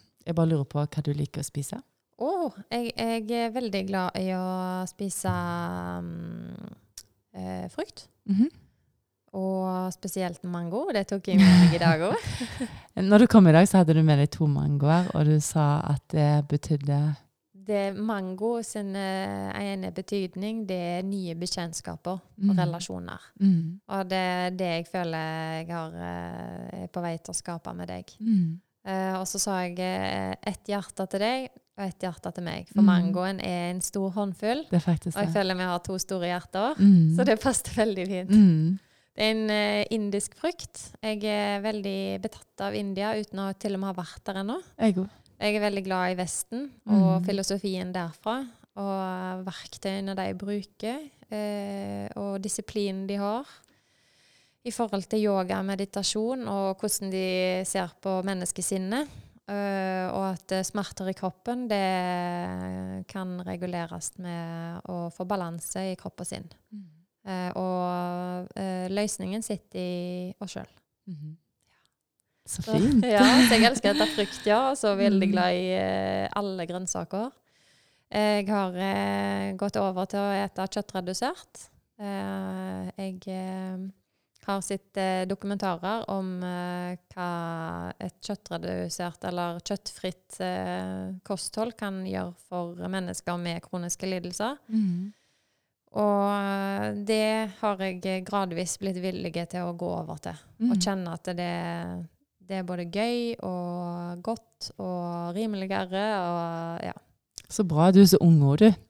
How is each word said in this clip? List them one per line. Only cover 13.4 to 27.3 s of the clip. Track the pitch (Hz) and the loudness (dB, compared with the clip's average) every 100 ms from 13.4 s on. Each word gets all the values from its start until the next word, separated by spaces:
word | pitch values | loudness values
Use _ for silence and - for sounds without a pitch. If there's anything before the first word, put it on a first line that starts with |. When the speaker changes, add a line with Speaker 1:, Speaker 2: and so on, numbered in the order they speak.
| 180 | 12
Speaker 1:
i | 160 | 10
dag, | 196 | 10
så | 190 | 8
hadde | 165 160 | 6 6
du | |
med | 156 143 | 8 6
deg | 147 | 4
to | - 156 | 4 2
mangoer, | 139 147 143 139 170 180 156 | 2 2 2 4 4 2 2
og | 151 | 4
du | 156 | 4
sa | - 160 147 147 - | 4 2 4 2 2
at | 143 - | -2 0
det | 156 147 147 147 | 2 4 4 2
betydde | 143 - 147 143 143 151 147 _ _ _ 190 | -2 0 -2 2 2 2 -2 _ _ _ -16
Speaker 2:
Det, | 190 202 196 202 | -4 -2 -2 -2
mango | 214 208 185 185 220 233 | -4 -2 -4 -4 -2 -2
sin, | 220 214 202 | -4 -6 -6
eh, | 196 190 190 196 196 196 - | -4 -2 -2 -4 -4 -6 -4
ene | 202 196 185 180 | -4 -4 -6 -8
betydning, | 190 202 185 180 202 226 202 | -4 -4 -4 -6 -6 -4 -4
det | 185 175 175 | -4 -2 -4
er | 190 | -2
nye | 196 180 | -4 -4
bekjentskaper | 165 180 - 170 165 - 165 175 185 | -6 -6 -4 -6 -8 -10 -8 -6 -8
og | - - | -10 0
Speaker 1:
Mm. | 196 185 | 2 4
Speaker 2:
relasjoner. | 175 170 185 185 175 - - - | 2 0 -8 -10 -10 -12 -14 2
Speaker 1:
Mm. | 196 175 165 185 - | 6 6 2 -6 -6
Speaker 2:
Og | 196 190 | -6 -2
det | 190 | 0
er | 185 180 180 | 0 0 -2
det | 185 180 | -2 -2
jeg | 165 170 | -2 -2
føler | 185 170 160 160 160 160 160 | -4 -2 -2 -4 -4 -4 -6
jeg | 165 | -6
har, | 170 160 170 | -6 -6 -8
eh, | 87 87 87 175 - 175 - - | -8 -6 -8 -8 -10 -10 -10 -10
er | 180 | -8
på | 180 | -6
vei | 175 165 | -6 -6
til | - | -8